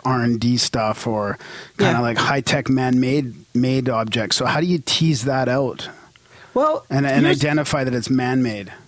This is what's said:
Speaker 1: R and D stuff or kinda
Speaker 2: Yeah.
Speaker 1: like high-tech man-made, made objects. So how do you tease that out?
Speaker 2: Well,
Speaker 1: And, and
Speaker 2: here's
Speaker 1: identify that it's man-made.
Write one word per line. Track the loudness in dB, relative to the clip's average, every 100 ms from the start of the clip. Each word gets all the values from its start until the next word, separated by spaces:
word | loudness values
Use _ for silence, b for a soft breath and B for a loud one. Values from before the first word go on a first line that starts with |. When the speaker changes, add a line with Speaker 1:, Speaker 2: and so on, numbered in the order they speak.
| -2
Speaker 1:
R | 0
and | 2 2
D | 2 0
stuff | 0 -2 -2 -2 -4
or | -2 -2 -6 B B B B
kinda | 0
Speaker 2:
Yeah. | 2 0
Speaker 1:
like | 0
high-tech | 0 0 0 -2 0
man-made, | 2 2 2 2 0 -2 -8 -4
made | 0 2 2 0
objects. | 0 0 -2 -2 0
So | 0
how | 0
do | 2
you | 0
tease | 0 2 2 2
that | 0 0 2
out? | 0 0 -4 -12 -16 -20 -20 B B B
Speaker 2:
Well, | 0 0 0 -2
Speaker 1:
And, | 0
and | 2 4 4
Speaker 2:
here's | 2
Speaker 1:
identify | 2 0 0 -2
that | -2
it's | -2 0
man-made. | 0 0 0 0 -4 -10 -18